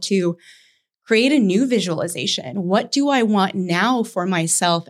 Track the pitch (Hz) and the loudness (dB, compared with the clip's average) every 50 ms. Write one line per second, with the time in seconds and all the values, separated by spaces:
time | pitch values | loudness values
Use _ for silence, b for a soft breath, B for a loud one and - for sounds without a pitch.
0 | - - 202 190 180 175 170 b b b b b b b b b b _ _ _ | -4 -2 0 0 0 0 -2 b b b b b b b b b b _ _ _
1 | _ - 226 220 240 269 302 285 220 190 180 208 277 262 247 214 175 180 165 - | _ 0 2 2 4 4 4 4 4 2 2 2 2 2 0 0 0 -2 -2 -4
2 | - 175 - - - - - - - 127 127 202 180 180 190 226 - 233 - 277 | -4 -4 -6 -6 -4 -4 -4 -6 -6 -6 -6 -6 -2 0 0 0 0 0 -2 -2
3 | 277 285 277 254 226 208 214 202 190 190 - 196 180 180 170 175 196 240 254 240 | 0 2 2 2 2 2 2 2 2 0 0 -4 -4 -2 0 0 0 0 0 0
4 | 226 233 - 185 175 185 185 170 165 165 - - 185 175 170 165 165 - | -2 -4 -4 -4 -2 -2 0 0 0 0 0 0 0 0 0 0 -2 -6